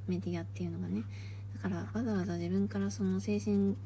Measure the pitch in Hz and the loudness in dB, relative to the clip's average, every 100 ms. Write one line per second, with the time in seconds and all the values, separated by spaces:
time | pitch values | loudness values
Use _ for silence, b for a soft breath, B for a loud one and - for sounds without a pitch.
0 | - 180 180 175 170 - 175 170 175 202 | -2 0 0 -2 -2 -4 -2 -2 -2 -2
1 | - B B B - - 185 170 - 214 | -2 B B B -8 -4 -2 -2 -2 -2
2 | 233 202 180 170 170 190 202 202 196 - | 0 2 2 0 2 2 2 0 -2 0
3 | 190 190 208 208 208 202 196 - | 2 2 2 0 4 4 4 2